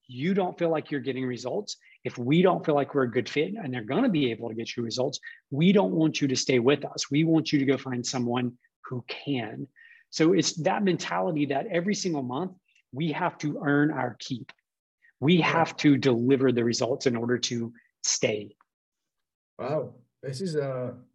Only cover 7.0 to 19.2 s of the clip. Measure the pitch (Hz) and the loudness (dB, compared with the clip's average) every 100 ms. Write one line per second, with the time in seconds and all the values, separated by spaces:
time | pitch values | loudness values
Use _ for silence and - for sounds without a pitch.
7 | - 143 160 160 - 147 135 131 131 123 | -2 0 4 2 2 0 2 0 -2 -6
8 | 120 131 120 123 123 123 _ _ - 127 | -4 -2 -2 0 -2 -6 _ _ -12 -10
9 | - - - 135 107 127 139 _ - - | -10 -10 -6 -4 -4 -8 -14 _ -20 -20
10 | _ - 160 185 - - 156 208 196 165 | _ 2 4 4 2 0 -2 0 0 0
11 | - 175 185 156 143 139 208 170 175 196 | -2 -2 -2 0 0 -2 -2 -2 -2 -2
12 | 190 151 123 127 185 - _ _ _ 123 | -2 -4 -4 -4 -6 -10 _ _ _ -6
13 | 165 147 175 - 151 196 156 143 151 139 | -4 -2 -2 -2 -6 -4 2 4 2 0
14 | 123 110 - 123 - - _ _ _ _ | -4 -6 -8 -10 -10 -20 _ _ _ _
15 | _ - 135 180 151 165 156 - 151 139 | _ -2 4 4 4 2 0 2 4 6
16 | 139 117 123 135 131 120 117 113 117 117 | 6 4 4 4 4 2 2 0 0 0
17 | 131 117 117 123 - 117 117 - _ _ | 0 0 0 -2 -2 -4 -6 -10 _ _
18 | - - 123 107 104 - _ _ _ _ | -4 -2 0 -2 -6 -16 _ _ _ _
19 | _ _ | _ _